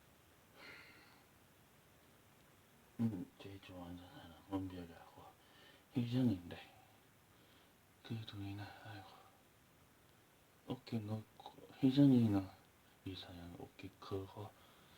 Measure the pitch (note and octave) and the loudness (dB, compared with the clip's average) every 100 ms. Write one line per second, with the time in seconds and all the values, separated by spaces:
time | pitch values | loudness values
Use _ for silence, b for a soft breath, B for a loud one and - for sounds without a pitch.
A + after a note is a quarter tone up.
0 | - - - - - B B B B B | -20 -20 -20 -20 -20 B B B B B
1 | B B B - - - - - - - | B B B -20 -20 -20 -20 -20 -20 -20
2 | - - - - - - - - - - | -20 -20 -20 -20 -20 -20 -20 -20 -8 0
3 | A2+ F#2 - - G2 G2 - F2+ F2 F2 | 0 0 -6 -12 -14 -14 -14 -12 -12 -12
4 | F2 - F2 D#2 F#2+ F#2+ F#2 F2+ E2+ - | -14 -18 -18 -18 -6 -4 -4 -8 -12 -14
5 | - - - - B B B B - B2 | -20 -20 -20 -20 B B B B -4 -2
6 | A#2+ B2 B2 F2+ F2 - - - - - | 2 4 4 4 -2 -12 -14 -20 -20 -20
7 | - - - B B B B B - - | -20 -20 -20 B B B B B -20 -16
8 | - A2+ A2 G#2 G2 G2+ G#2 - A2 G#2 | -8 -8 -8 -10 -8 -8 -10 -12 -14 -14
9 | - - - - - - - - - - | -16 -20 -20 -20 -20 -20 -20 -20 -20 -20
10 | - - - - - - - B2 - A#2 | -20 -20 -20 -20 -20 -12 -8 -8 -4 -4
11 | G#2 A2 - - - - - - C3+ C#3 | -2 -6 -8 -16 -18 -18 -20 2 6 10
12 | C#3 B2 A2 G2 F#2 - - - - - | 10 10 8 4 0 -8 -20 -20 -20 -16
13 | F#2+ F2+ - F2 F2 F2 - - F#2+ - | -12 -12 -12 -14 -14 -14 -14 -14 -16 -14
14 | - G2 F#2+ G#2 G#2 B B B B | -6 -6 -6 -10 -14 B B B B